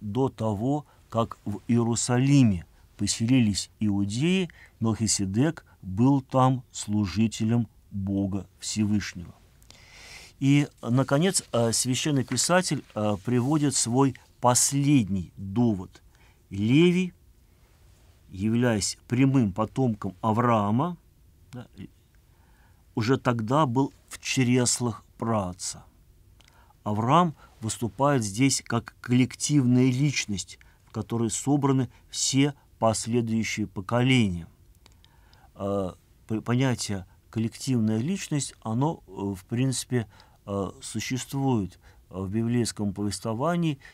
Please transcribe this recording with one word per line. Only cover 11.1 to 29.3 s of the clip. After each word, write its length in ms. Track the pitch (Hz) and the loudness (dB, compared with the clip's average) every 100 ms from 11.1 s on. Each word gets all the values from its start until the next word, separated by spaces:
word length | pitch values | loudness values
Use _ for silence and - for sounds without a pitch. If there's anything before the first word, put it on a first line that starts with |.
| 143 190 185 - | 2 2 0 -2
э, 200 | 117 117 | 0 0
священный 520 | 110 123 127 160 139 | 0 -2 -2 0 -2
писатель, 600 | 123 123 - 180 180 139 - | -2 -2 2 2 0 -4 -6
э, 220 | 107 104 101 | -4 -2 -2
приводит 500 | 123 123 127 156 143 127 | -2 0 2 2 0 0
свой 380 | 113 123 139 127 _ _ | 0 2 2 0 _ _
последний 920 | 120 123 - 139 143 143 92 95 85 - | 2 2 2 2 4 4 4 -2 -6 -10
довод. 640 | 98 101 120 95 92 - _ _ - _ - | -6 0 2 0 -4 -16 _ _ -20 _ -10
Левий, 640 | 98 110 143 175 175 180 - _ _ _ _ _ _ _ _ _ _ - | -2 2 6 6 4 -2 -8 _ _ _ _ _ _ _ _ _ _ -16
являясь 680 | 90 107 117 123 107 - - - | -4 -2 2 2 0 -2 -6 -2
прямым 440 | 123 135 135 107 | 2 4 4 2
потомком 640 | 92 107 - 131 107 98 90 | 0 -4 0 -2 -2 -6 -4
Авраама, 800 | 113 107 120 113 101 113 170 175 _ _ _ _ _ | -2 2 2 2 2 0 -2 -6 _ _ _ _ _
да, 140 | 123 - - - _ _ _ _ _ _ _ _ _ _ | -18 -18 -18 -20 _ _ _ _ _ _ _ _ _ _
уже 220 | - 110 131 | -4 0 0
тогда 480 | 127 117 110 143 | 0 -2 0 0
был 280 | 143 117 139 - - | 2 0 -2 -4 -20
в 120 | - | -14
чреслах 840 | - - 123 127 120 - 120 - - | -6 0 2 2 2 0 -4 -6 -12
праотца. 720 | - 117 107 92 90 - - - _ _ _ _ _ _ _ _ _ | -8 -4 -2 -4 -8 -12 -14 -18 _ _ _ _ _ _ _ _ _
Авраам 520 | 107 104 117 160 180 - - - | -6 -2 2 4 2 -2 -16 -10
выступает 640 | 110 - 113 - 139 139 | -8 -4 -6 0 0 2
здесь 400 | 104 101 135 - | 0 0 0 0
как 300 | - 117 - - | -2 -4 -4 -10
коллективная 920 | - 123 123 | 0 2 2